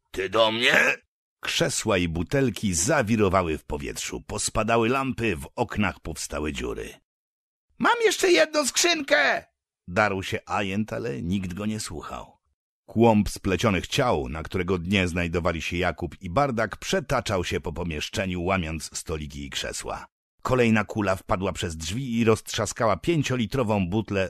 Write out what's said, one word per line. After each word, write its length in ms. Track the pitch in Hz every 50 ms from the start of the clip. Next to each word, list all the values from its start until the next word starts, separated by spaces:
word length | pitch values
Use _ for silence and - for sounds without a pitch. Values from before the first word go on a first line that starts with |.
| _ _
„Ty 180 | - - 95 95
do 220 | 95 110 113 110
mnie?” 460 | 110 113 123 139 160 - - - - - - _ _ _ _ _ _ _
Krzesła 580 | - - - - 170 151 - - - 110 104 92
i 100 | 90 85
butelki 640 | 80 87 90 - - 139 135 123 101 - - 101 87
zawirowały 840 | 76 - 123 160 147 120 98 117 107 104 95 85 95 90 82 76 71
w 60 | -
powietrzu, 580 | - 78 73 71 60 60 - - - - -
pospadały 680 | - - - - - - - 120 107 110 117 117 113 113
lampy, 460 | 131 135 135 131 117 - 117 113 90
w 140 | 73 67 - -
oknach 440 | - 120 - - - 104 90 - -
powstały 540 | - 82 80 - - - 76 73 76 78 73
dziury. 400 | - 123 - 55 - - - - - _ _ _ _ _ _ _ _ _ _ _ _ _ _ _ -
„Mam 180 | 233 370 466 480 453
jeszcze 260 | 403 - - - 381
jedną 340 | 349 320 311 311 311 302 294
skrzynkę!” 800 | 240 - - - 349 339 320 277 - 285 294 285 254 208 - - - _ _ _ _ _ _ _ -
darł 360 | 87 107 107 104 98 95 92
się 160 | - - - -
ajent, 480 | - 90 101 104 95 95 104 110 107 117
ale 280 | 113 113 - 139 127
nikt 320 | 95 85 95 101 95 90 90
go 120 | 92 -
nie 140 | 107 107 107
słuchał. 580 | - - 90 73 - - 67 60 - - _ _ _ _ _ _ _ _ _ _ _
Kłąb 440 | - - 110 113 117 110 104 98 -
splecionych 580 | - - - 101 92 92 - 113 98 85 76 -
ciał, 420 | - - 135 123 98 78 65 62
na 140 | 71 80 76
którego 340 | - - 95 90 87 98 87
dnie 300 | 82 87 104 98 92 85
znajdowali 540 | 80 90 87 85 82 90 82 87 85 80
się 160 | 71 - 90 87
Jakub 440 | 90 87 82 - 90 80 - -
i 80 | 95 90
Bardak, 480 | 85 135 143 139 117 110 110 101 - -
przetaczał 640 | - - 190 190 147 - 139 123 - - 104 92 87
się 160 | - 104 87
po 140 | - 90 76
pomieszczeniu, 720 | 85 90 85 80 73 - - - 107 98 95 90 87 85
łamiąc 540 | 92 95 95 85 78 80 76 - - - -
stoliki 480 | - - 82 78 78 71 71 71 71
i 40 | 67
krzesła. 560 | - - - 58 - - - - - - - - _ _ _ _ _ _
Kolejna 420 | - - 131 127 120 113 110 110 104
kula 320 | - - 110 104 95 95
wpadła 380 | 87 - - 110 92 92 95 82
przez 240 | - - 90 80 80
drzwi 420 | 80 78 95 123 139 123 113 117
i 40 | 117
roztrzaskała 720 | 113 110 - - - - - 107 95 - - 123 110 95 87
pięciolitrową 920 | - - 170 156 131 - 127 127 117 98 - 135 123 104 107 101 92 85
butlę 400 | 95 113 101 - 104 98 95 87